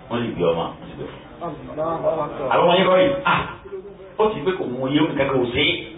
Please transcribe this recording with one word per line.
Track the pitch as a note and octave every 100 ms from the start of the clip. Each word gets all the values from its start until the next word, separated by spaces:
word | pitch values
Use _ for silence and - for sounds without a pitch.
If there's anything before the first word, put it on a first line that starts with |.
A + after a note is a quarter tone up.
Wọ́n | - A#2+
lè | A#2
gbé | - E2+
ọmọ. | E2+ E2
Wọ́n | - -
ti |
gbé | C#2+ C#2+
fún | - - - E3+ D3 C3 C3+ D#3+ E3 D3+ D#3+ D3 -
un. | C3+
Àwọn | A2+
ọmọ | E3
yẹn | F3+ F#3
kọ́ | F#3
yìí. | - -
Ah! | - - - - - F#3+ - - -
Ó | - G#3+
ti | D3
gbé | F#3
kò | F3+ B2+
mú | B2
oyé, | C3+ D3
nǹkan | D#3 C#3
kan | C3+ C3+
ò | A#2+
ṣe | B2+
é. | D3 - -